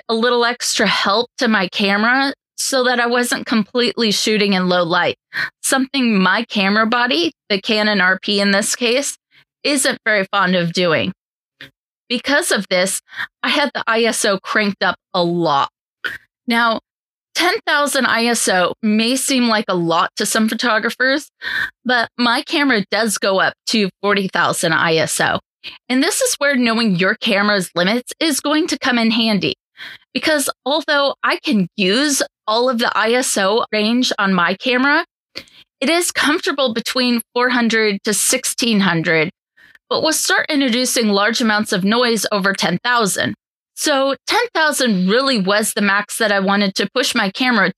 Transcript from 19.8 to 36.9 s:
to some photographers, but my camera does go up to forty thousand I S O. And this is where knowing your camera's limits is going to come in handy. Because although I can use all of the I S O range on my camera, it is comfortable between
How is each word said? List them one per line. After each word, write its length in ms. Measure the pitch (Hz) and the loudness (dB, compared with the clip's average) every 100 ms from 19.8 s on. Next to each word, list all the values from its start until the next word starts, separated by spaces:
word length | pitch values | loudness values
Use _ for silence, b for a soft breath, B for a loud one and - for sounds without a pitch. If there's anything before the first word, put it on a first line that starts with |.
| 165 165 185 - | 0 0 0 -2
to 100 | - | -2
some 240 | 226 220 | 0 0
photographers, 800 | 226 247 214 220 - 254 277 - _ B B B - - | 0 0 0 -2 -2 0 0 -4 _ B B B -6 -2
but 240 | 247 226 - | 0 -2 0
my 240 | 240 240 | 0 0
camera 420 | - 320 285 226 196 | -2 0 2 2 0
does 300 | 202 226 - | -2 -2 -2
go 200 | 196 190 | 0 2
up 140 | 160 - - | 0 -2 -2
to 240 | 226 196 - | 0 0 -2
forty 260 | 202 202 190 | 0 0 0
thousand 460 | - 156 165 170 | 0 0 0 0
I 220 | 156 170 160 | 2 2 2
S 260 | - - | 0 0
O. 180 | 156 - - _ B B - | 0 -2 -6 _ B B -4
And 140 | 254 | 0
this 180 | 320 415 | 0 0
is 140 | 508 - | -2 0
where 160 | 285 277 | 0 0
knowing 400 | 240 226 233 175 | 0 2 0 2
your 180 | 185 | 0
camera's 560 | 220 - 196 208 202 180 - | 0 0 0 2 0 -2 -2
limits 360 | 175 240 - - | 0 0 -4 -4
is 200 | 320 269 | -2 0
going 260 | 294 302 330 | 0 0 0
to 100 | 285 | -2
come 180 | 262 240 | -2 0
in 140 | 226 | 2
handy. 420 | 226 226 202 160 - _ B B B _ | 2 0 0 -2 -6 _ B B B _
Because 380 | 254 - 302 269 - 254 | -4 0 0 -2 -6 -4
although 480 | 311 294 294 277 - | -2 0 0 0 -2
I 160 | 240 349 | -2 -2
can 300 | - 226 175 - | 0 0 0 0
use 460 | 185 220 294 277 - - - | 0 2 0 0 -4 -6 -4
all 240 | 220 254 | 0 0
of 80 | 240 | 0
the 120 | 240 - | -2 0
I 140 | 220 | 0
S 260 | 247 254 - | 0 0 0
O 300 | 196 220 - | 0 0 0
range 400 | 214 208 240 247 - | -2 0 0 0 -2
on 160 | 196 | 0
my 220 | 185 170 190 | 2 0 -2
camera, 500 | 262 247 277 302 349 _ _ B B B B _ | -2 0 2 0 -2 _ _ B B B B _
it 120 | 254 | -2
is 200 | 339 349 | 0 0
comfortable 600 | - - 320 - 285 262 | -2 0 0 -2 -2 -2
between 480 | 220 - | -2 -4